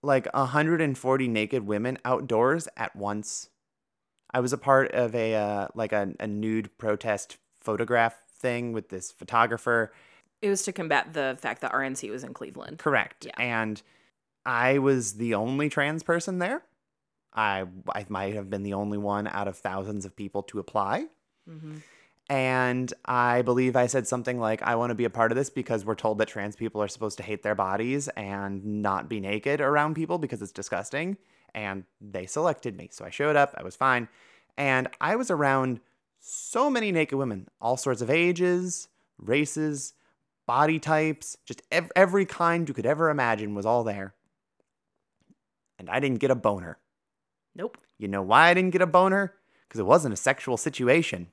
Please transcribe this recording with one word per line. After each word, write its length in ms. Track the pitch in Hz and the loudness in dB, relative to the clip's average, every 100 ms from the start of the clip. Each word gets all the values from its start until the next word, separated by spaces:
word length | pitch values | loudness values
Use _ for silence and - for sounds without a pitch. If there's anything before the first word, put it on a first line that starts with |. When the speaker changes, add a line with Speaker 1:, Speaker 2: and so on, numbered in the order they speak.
Speaker 1:
like, 260 | 139 135 - | 4 2 2
a 140 | - 131 | -2 0
hundred 340 | 143 156 165 | 2 2 2
and 160 | 156 127 | 2 0
forty 300 | 131 135 127 | 0 2 2
naked 400 | 110 107 131 101 | 0 0 -2 -2
women 320 | 104 120 131 | -2 -2 -4
outdoors 640 | - 127 123 113 123 160 160 - | -2 -2 2 2 4 2 -4 -8
at 180 | 113 | -8
once. 540 | - 101 104 107 - - _ _ _ _ _ _ _ _ | -6 -6 -4 -6 -12 -14 _ _ _ _ _ _ _ _
I 60 | 127 | -2
was 140 | 127 | 0
a 60 | 131 | -2
part 340 | - 135 135 | 4 4 4
of 200 | - 120 | 2 0
a, 200 | 117 113 | 0 0
uh, 340 | 110 104 104 98 | 0 0 -2 -4
like, 180 | - 110 | -4 -2
a, 200 | 107 101 - | 0 -2 -6
a 80 | 107 | -6
nude 480 | 104 110 110 104 _ | -4 -2 -2 -4 _
protest 600 | 110 104 113 101 - - _ _ | -4 -2 0 -2 -2 -18 _ _
photograph 600 | - 107 113 120 117 - _ | -6 -4 0 2 2 0 _
thing 420 | _ 131 120 120 | _ -4 -4 -4
with 180 | 113 - | -6 -8
this 200 | 95 - | -12 -12
photographer. 840 | - 92 120 113 113 - 117 107 - - _ _ _ | -16 0 2 4 2 2 2 2 -4 -20 _ _ _
Speaker 2:
It 60 | 208 | -2
was 140 | 196 | -2
to 100 | - | -2
combat 400 | 185 165 143 - | -6 0 0 0
the 240 | 160 135 127 | -4 -4 -4
fact 200 | - 110 | -6 -6
that 120 | 127 | -4
R 80 | 127 | -2
N 140 | 135 131 | -2 -6
C 120 | 104 | -8
was 140 | 113 | -10
in 120 | 127 | -12
Cleveland. 440 | - - - - 165 | -14 -14 -14 -16 -6
Speaker 1:
Correct. 480 | - 135 - - - | 0 2 0 -6 -16
Speaker 2:
Yeah. 60 | - | -6
Speaker 1:
And 400 | 123 113 110 107 _ _ _ _ _ _ - | -2 -2 -2 -6 _ _ _ _ _ _ -4
I 320 | 120 127 139 | 0 4 4
was 360 | 135 131 107 | 4 2 0
the 200 | 101 117 | -4 -2
only 340 | 104 113 135 147 | 0 -2 -2 -2
trans 360 | 147 143 160 | 0 -2 -2
person 340 | - 170 170 185 | -2 -2 -2 -6
there. 240 | 175 277 _ _ _ _ _ _ _ | -4 -6 _ _ _ _ _ _ _
I, 340 | - 107 98 95 92 92 | -2 0 0 -6 -10 -8
I 180 | - 101 | -6 -4
might 260 | 98 98 | -4 -4
have 160 | 107 98 | -6 -6
been 140 | 98 | -6
the 80 | 101 | -4
only 240 | 98 104 104 | -4 -4 -4
one 300 | 101 101 104 | -2 -2 -4
out 180 | - 101 | -4 -6
of 100 | 92 | -6
thousands 480 | - 95 98 104 | -6 -6 -6 -8
of 120 | 95 - | -10 -12
people 260 | 101 101 | -8 -8
to 140 | 98 107 | -6 -10
apply. 480 | 90 107 98 131 311 _ _ _ - | -4 -2 -2 -2 -6 _ _ _ -20
Speaker 2:
Mm-hmm. 280 | 160 156 156 156 _ _ _ _ | -18 -16 -16 -20 _ _ _ _
Speaker 1:
And 640 | 139 127 127 127 127 123 - | 0 2 2 2 0 -4 -8
I 380 | - 123 120 123 | -4 2 4 4
believe 340 | 123 123 127 127 | 4 4 6 6
I 100 | 123 | 6
said 220 | 135 113 | 2 0
something 320 | 123 120 123 | -4 -2 -2
like, 220 | 113 110 | 0 0
"I 120 | - | 0
wanna 220 | 117 120 113 | 0 0 2
be 80 | |
a 60 | 117 | 0
part 200 | - 113 | 4 2
of 60 | 117 | 2
this 120 | 135 | -2
because 340 | - 113 117 | -4 -2 -2
we're 100 | 98 | -2
told 240 | 104 110 104 | -2 0 0
that 80 | 110 | 0
trans 280 | - 104 104 | -2 -8 -6
people 260 | 113 107 | -6 -2
are 60 | 104 | -4
supposed 300 | - 110 - | -4 -8 -6
to 40 | |
hate 220 | 104 104 | -8 -6
their 100 | 104 | -2
bodies 540 | 101 95 98 117 135 139 - | 0 0 0 -2 -2 -4 -8
and 680 | 101 98 98 98 101 104 | -8 -6 -6 -8 -6 -2
not 260 | 101 98 78 | 0 -2 -4
be 120 | 110 | -6
naked 400 | 95 107 139 147 | -4 -4 -2 0
around 340 | 139 147 151 | 2 2 0
people 240 | 160 160 175 | -2 -4 -4
because 240 | 151 110 | -4 -8
it's 80 | 98 | -10
disgusting." 680 | - 98 92 - 139 175 196 _ _ _ | -10 -6 -6 -4 -6 -4 -6 _ _ _
And 300 | - 104 95 92 _ | -10 -8 -8 -12 _
they 260 | 104 98 95 | -10 -10 -6
selected 500 | - 170 147 127 95 | -2 -2 -2 -6 -10
me. 120 | 87 | -16
So 120 | - | -16
I 60 | - | -16
showed 260 | - 147 147 | -4 2 4
up. 180 | 143 - | 4 0
I 60 | |
was 140 | 90 - | -14 -2
fine. 320 | 131 123 113 _ _ _ _ - | 2 2 0 _ _ _ _ -4
And 320 | 139 131 127 - | 0 2 0 -2
I 140 | 156 | -2
was 160 | 220 254 | 0 0
around 500 | 175 143 135 131 120 _ _ _ _ | 2 4 4 0 -4 _ _ _ _
so 500 | - - - 233 285 | -14 -12 -6 0 2
many 220 | 254 220 | 2 0
naked 260 | 170 156 135 | 0 0 0
women, 280 | 135 101 95 _ | -2 -6 -10 _
all 160 | 113 131 | -2 -2
sorts 260 | - 120 | 0 -2
of 80 | 117 | 2
ages, 800 | 156 175 175 180 180 180 170 - _ _ _ | 2 2 2 2 2 -2 -8 -12 _ _ _
races, 760 | 98 135 147 - 156 143 135 _ _ _ _ _ - | 0 0 0 -2 -4 -4 -8 _ _ _ _ _ -2
body 340 | 123 151 160 | 2 4 2
types, 560 | - 156 156 151 - - | 0 0 2 -2 -10 -16
just 180 | - - _ | -14 -16 _
ev-, 220 | 170 170 | -2 0
every 320 | - 190 190 190 | 4 6 6 0
kind 400 | - 170 170 160 | 0 2 2 0
you 60 | |
could 120 | 135 113 | -2 0
ever 220 | 147 160 | 2 2
imagine 460 | 147 120 107 104 | 2 2 2 -2
was 120 | 104 101 | -4 2
all 180 | 120 | 2
there. 300 | 113 101 98 _ _ _ _ _ _ _ _ _ _ _ _ _ _ _ _ _ | 0 -6 -8 _ _ _ _ _ _ _ _ _ _ _ _ _ _ _ _ _
And 100 | 90 | -4
I 120 | 110 | -2
didn't 200 | 139 120 | 0 0
get 100 | 135 | 2
a 40 | |
boner. 440 | 127 107 101 87 - _ _ _ _ _ _ _ | 2 2 0 -6 -14 _ _ _ _ _ _ _
Speaker 2:
Nope. 240 | - 208 - _ _ | -10 -10 -10 _ _
Speaker 1:
You 100 | 104 | -4
know 140 | 98 | -2
why 260 | 95 117 165 | 4 8 8
I 60 | |
didn't 160 | 175 185 | 8 4
get 120 | 180 | 2
a 40 | 180 | 4
boner? 480 | 175 190 196 196 _ _ _ _ | 6 6 4 0 _ _ _ _
'Cause 100 | 113 | -4
it 60 | 98 | 6
wasn't 280 | 156 151 | 6 6
a 20 | 101 | -2
sexual 400 | - 143 - 120 | 0 0 0 -2
situation. 720 | - 131 123 156 165 92 85 | -2 0 4 6 4 -4 -10